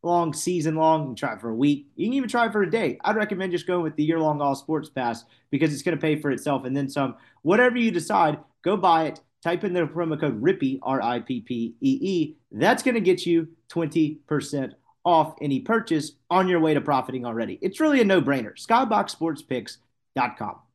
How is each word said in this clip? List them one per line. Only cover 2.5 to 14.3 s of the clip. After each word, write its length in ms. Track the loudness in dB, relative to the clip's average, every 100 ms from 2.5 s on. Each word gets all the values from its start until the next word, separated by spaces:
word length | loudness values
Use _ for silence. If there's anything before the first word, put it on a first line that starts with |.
for 100 | 2
a 80 | 0
day. 300 | 0 0 -2
I'd 120 | -2 0
recommend 380 | -2 -2 -2
just 120 | -4 -2
going 160 | -2
with 140 | -2 -2
the 80 |
year 160 | 0 2
long 200 | 2 2
all 140 | 0
sports 340 | -2 -4 -4 -4
pass 380 | -4 -4 -4 _ _ _
because 240 | 0 0
it's 80 | 0
gonna 160 | -4 -2
pay 180 | 0 0
for 140 | -2
itself 340 | -2 -2 -2
and 140 | -2 -4
then 100 | -2
some. 280 | -2 -2 -4 _ _
Whatever 360 | 2 4 4 4
you 120 | 0
decide, 480 | 0 0 2 2 0 -10 _
go 160 | -2 2
buy 280 | 4 4 2
it. 140 | -6 _ _
Type 220 | -4 -2
in 100 | -2
the 140 | -2 -2
promo 320 | -2 -4 -2
code 200 | -2 0
Rippee, 380 | 0 2 -2 -2
R 180 | -2 -2
I 200 | 0 -4
P 200 | -4 -8
P 320 | -6 -6 -6 -2
E 180 | -2 0
E. 340 | 0 -2 -2 -6 _
That's 320 | 0 2 2
gonna 160 | 2 2
get 260 | 2 0 2
you 220 | 0 0 -14 _
twenty 520 | -4 -2 0 0 -2
percent 480 | _